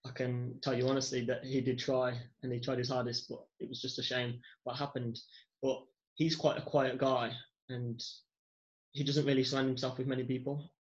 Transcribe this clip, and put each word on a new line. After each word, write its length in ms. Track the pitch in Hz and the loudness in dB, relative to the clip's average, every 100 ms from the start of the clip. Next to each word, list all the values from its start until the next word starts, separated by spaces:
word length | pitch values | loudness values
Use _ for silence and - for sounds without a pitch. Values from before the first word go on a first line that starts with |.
| 131 | -12
I 20 | |
can 480 | - 127 123 123 123 | -4 -2 0 -4 -4
tell 160 | 139 123 | 0 2
you 100 | 127 | 4
honestly 340 | 135 127 127 117 | 2 0 -2 0
that 180 | 117 | -2
he 180 | 131 135 | 0 0
did 180 | 123 127 | 2 0
try, 360 | - 127 127 120 - _ | 2 2 2 -2 -8 _
and 80 | 127 | -4
he 60 | 120 | -2
tried 180 | 123 123 | 0 0
his 120 | 123 | 0
hardest, 380 | 127 120 120 - | 0 0 -4 -6
but 100 | - - _ | -12 -12 _
it 80 | 127 | -10
was 120 | 131 | -6
just 160 | 127 - | -6 -4
a 60 | |
shame 360 | - 127 123 123 - - - | -2 0 -2 -4 -12 -12 -8
what 100 | 123 | -4
happened. 420 | 143 131 120 113 - - _ _ | -4 -2 -4 -6 -14 -20 _ _
But 160 | 135 131 - _ _ - | 0 0 -4 _ _ 0
he's 200 | 160 160 | 2 4
quite 220 | 151 - | 2 2
a 20 | |
quiet 380 | - 147 131 127 | 0 2 2 2
guy, 320 | 135 127 117 120 - _ - | 2 4 0 -4 -14 _ -10
and 340 | 127 123 117 - - _ _ _ _ _ _ _ | -6 -4 -4 -8 -10 _ _ _ _ _ _ _
he 120 | 143 | -2
doesn't 220 | 139 143 139 | 2 4 6
really 180 | 135 | 6
surround 240 | 131 135 131 | 4 4 2
himself 280 | 127 131 127 | 2 -2 -2
with 100 | 135 | 0
many 180 | 127 123 | 0 0
people 460 | 127 131 147 147 _ | -2 0 -4 -6 _